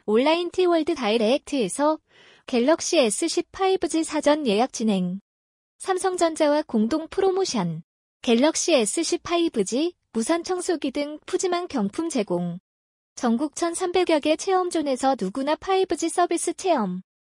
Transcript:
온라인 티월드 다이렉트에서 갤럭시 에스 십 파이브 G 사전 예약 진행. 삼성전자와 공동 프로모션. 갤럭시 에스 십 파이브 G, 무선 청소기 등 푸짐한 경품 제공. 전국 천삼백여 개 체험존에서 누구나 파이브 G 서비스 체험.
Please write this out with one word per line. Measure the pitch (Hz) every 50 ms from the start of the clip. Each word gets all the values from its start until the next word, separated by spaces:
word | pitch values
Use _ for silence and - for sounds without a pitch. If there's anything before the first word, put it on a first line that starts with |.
| -
온라인 | 208 214 233 269 311 330 349 359 339
티월드 | - 370 370 349 339 320 294 339 330
다이렉트에서 | 269 240 202 220 240 214 214 269 294 - - 294 269 208 175 - - 294 302 311 311 _ _ _ _ - - - _ _
갤럭시 | - 254 233 240 294 330 - - - 359
에스 | 311 254 214 - - 339
십 | 320 - 349 - _
파이브 | - - 392 381 381 359 -
G | 302 - 320 311
사전 | - - 302 - 285 302 311 294
예약 | 226 190 214 247 - -
진행. | - 220 220 196 190 185 180 185 196 _ _ _ _ _ _ _ _ _ _ _
삼성전자와 | - - 381 381 370 - 381 370 359 349 330 320 - 311 294 294 302 311
공동 | - - 214 214 233 320 311 320
프로모션. | - - 381 381 381 370 381 381 - - 214 175 170 160 165 - _ _ _ _ _ _ _ -
갤럭시 | 254 226 233 277 320 320 - - 359 320
에스 | 254 214 - - 349 320
십 | - 349 320
파이브 | - - 349 339 339 320 - 220 190
G, | - 220 269 320 349 - _ _ _ -
무선 | 226 226 - 330 339 330
청소기 | - 370 359 339 - 339 294 - 269
등 | - 294 285 294 302 302 -
푸짐한 | - 370 - - 359 359 349 359
경품 | - - 240 202 180 - - 330 330
제공. | 311 247 202 - 180 175 180 175 170 185 _ _ _ _ _ _ _ _ _ _ -
전국 | - - 233 233 240 311 294 -
천삼백여 | - 339 339 339 - 381 370 349 381 349 - 330 294
개 | - 302 320
체험존에서 | - - 392 381 370 359 359 349 330 294 285 254 247 269 269 269 240
누구나 | 190 185 - 269 269 294 311
파이브 | - - 370 381 381 381 - 349
G | - 330 330
서비스 | - 381 349 - 349 320 - 359 311
체험. | - - 370 320 247 208 185 180 185 - _ _ _ _